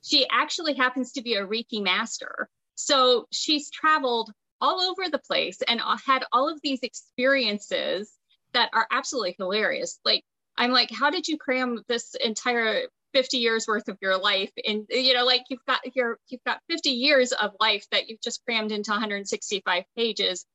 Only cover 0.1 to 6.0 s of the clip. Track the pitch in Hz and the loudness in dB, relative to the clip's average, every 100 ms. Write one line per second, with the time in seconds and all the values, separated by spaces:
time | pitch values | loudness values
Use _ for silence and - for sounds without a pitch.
0.1 | 302 254 240 294 - 320 269 254 262 247 | 2 4 2 0 -2 -2 0 0 0 -4
1.1 | - 233 214 196 220 233 220 196 185 226 | -6 -2 -2 0 -4 -4 -4 0 0 -2
2.1 | - - - - _ _ - - 277 262 | -6 -10 -8 -10 _ _ -10 2 4 6
3.1 | 247 - - - 302 294 - 311 311 269 | 4 2 -6 0 0 -2 -2 2 4 2
4.1 | 233 220 208 _ _ - 370 370 359 370 | -2 -4 -10 _ _ 0 2 -2 -2 -4
5.1 | 302 _ 160 160 185 - 233 - 214 | -4 _ -2 -2 -4 -2 0 0 -2